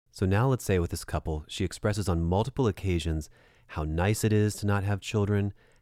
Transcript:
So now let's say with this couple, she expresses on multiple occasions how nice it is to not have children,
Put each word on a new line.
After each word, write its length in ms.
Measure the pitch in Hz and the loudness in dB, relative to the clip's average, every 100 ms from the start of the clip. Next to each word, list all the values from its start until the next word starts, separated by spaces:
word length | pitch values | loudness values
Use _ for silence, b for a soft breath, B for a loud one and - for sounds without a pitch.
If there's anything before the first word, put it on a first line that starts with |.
| _ | _
So 140 | - | -2
now 240 | 92 98 131 | 2 4 4
let's 160 | 127 | 0
say 140 | - 95 | 2 2
with 120 | 85 | 2
this 140 | - | -4
couple, 400 | - 85 78 78 78 | -6 -6 -4 -6 -6
she 160 | - | -4
expresses 440 | 92 - 107 104 92 | -4 -2 -2 -2 0
on 140 | 85 | 0
multiple 440 | 82 92 117 - 123 | 2 0 0 0 0
occasions 640 | - 95 87 82 78 73 b b b b | 0 -2 -2 0 -4 -6 b b b b
how 160 | - | -6
nice 400 | 78 80 95 107 | -4 0 0 2
it 80 | 113 | 2
is 220 | 107 107 - | 4 2 0
to 100 | 101 | 0
not 180 | 101 | 0
have 160 | 98 101 | 0 -4
children, 520 | - 110 101 104 101 b b b | -2 0 2 0 -2 b b b